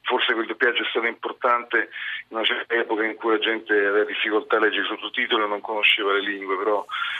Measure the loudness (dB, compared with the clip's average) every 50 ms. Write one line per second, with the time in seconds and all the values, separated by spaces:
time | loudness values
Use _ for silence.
0 | -4 -2 0 0 2 0 0 0 -2 -4 -2 0 0 2 2 0 -2 -2 -2 -2
1 | -2 -2 -2 -4 -8 -8 -6 -2 2 2 2 2 0 0 0 0 0 -2 -6 -10
2 | -10 -8 -10 -10 -10 -8 -4 -2 0 0 -2 -2 -4 -2 0 0 0 0 0 0
3 | 0 -2 -2 -2 0 2 2 2 2 0 -2 -2 0 2 2 4 4 4 4 2
4 | 2 2 0 -4 -2 0 0 0 0 2 2 2 2 2 2 0 -2 -2 -4 -6
5 | -8 -8 -4 -4 -2 0 2 2 2 0 -2 -4 -4 -4 -2 2 4 4 4 4
6 | 2 2 2 2 0 -2 -4 -4 -4 -4 -2 0 0 0 0 0 -2 -4 -6 -6
7 | -4 -4 -6 -8